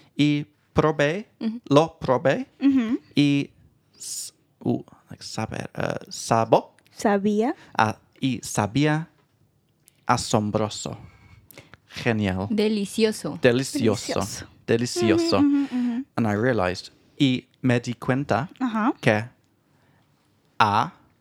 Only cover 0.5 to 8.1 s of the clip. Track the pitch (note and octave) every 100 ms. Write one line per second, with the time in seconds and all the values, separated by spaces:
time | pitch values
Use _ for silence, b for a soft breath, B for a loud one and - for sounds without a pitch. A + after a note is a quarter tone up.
0.5 | _ _ - D#3 D3+ D3 F3+ A3+ _ A3+
1.5 | A#3 - C#3 D#3+ - - B3 D3+ D#3+ C4+
2.5 | _ C4+ C4+ A3 D#4 - - C#3+ C#3+ -
3.5 | _ _ _ _ _ - - - _ _
4.5 | _ B2+ B2 - - _ - - - A2
5.5 | - - - - - - - - A2+ A2+
6.5 | D#3+ - _ _ - A3 G3+ G3+ G#3 A#3
7.5 | E4 B - A2 - _